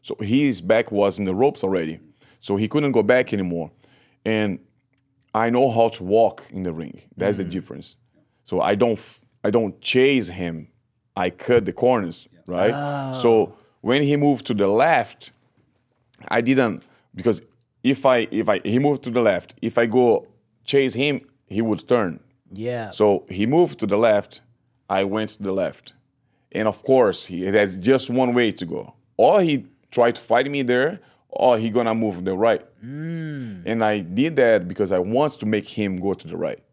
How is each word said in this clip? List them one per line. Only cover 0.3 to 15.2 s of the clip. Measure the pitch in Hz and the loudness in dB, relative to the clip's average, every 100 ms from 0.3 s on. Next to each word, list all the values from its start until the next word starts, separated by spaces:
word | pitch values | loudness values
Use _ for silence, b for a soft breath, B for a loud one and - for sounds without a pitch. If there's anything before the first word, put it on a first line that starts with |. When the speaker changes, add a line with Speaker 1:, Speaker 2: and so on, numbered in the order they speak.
| 131 143 95 | 2 2 -2
Speaker 1:
back | 85 113 120 | 0 0 0
was | 101 101 92 | 0 0 0
in | |
the | 95 | -4
ropes | 92 131 - | 0 0 0
already. | 98 92 80 80 _ b b b | -2 -2 -4 -8 _ b b b
So | - 101 | -4 -2
he | 107 | 0
couldn't | 151 147 | 0 2
go | 120 | 2
back | 104 123 123 | 4 2 2
anymore. | 104 92 85 78 _ b b b b | -4 -4 -6 -8 _ b b b b
And | 113 110 107 90 _ _ _ _ _ _ _ | -4 -2 -2 -4 _ _ _ _ _ _ _
I | 107 117 | -2 0
know | 123 131 | 2 2
how | 113 113 | 2 0
to | - | 0
walk | 92 107 110 - - | 0 2 2 0 -14
in | 92 | -8
the | 90 | -6
ring. | 80 78 - _ - | -8 -12 -16 _ -4
That's | 98 101 | -4 -2
the | |
Speaker 2:
Mm. | 87 | -4
Speaker 1:
difference. | 90 - - - _ _ _ _ _ | -8 -10 -16 -18 _ _ _ _ _
So | _ - | _ -2
I | - | 0
don't | 101 120 107 | 2 2 0
f-, | - - _ _ | -8 -18 _ _
I | 104 | 0
don't | 104 104 - | 0 0 -6
chase | - 127 135 135 90 | 0 4 4 2 -2
him. | 92 87 82 - _ _ _ _ 98 | -6 -8 -8 -14 _ _ _ _ -4
I | 90 | -4
cut | - - 120 95 | -4 0 2 0
the | |
corners, | - 123 123 87 80 - _ - | 0 2 2 -2 -10 -20 _ -8
right? | 90 101 | 0 0
Speaker 2:
Oh. | 135 143 143 135 | 0 -6 -6 -6
Speaker 1:
So | 131 120 113 98 b b b | 0 4 4 2 b b b
when | 107 135 | -2 2
he | 143 147 | 2 2
moved | 147 131 - | 2 2 -2
to | |
the | 107 98 | 0 2
left, | 107 151 147 107 - | 4 4 2 -2 -12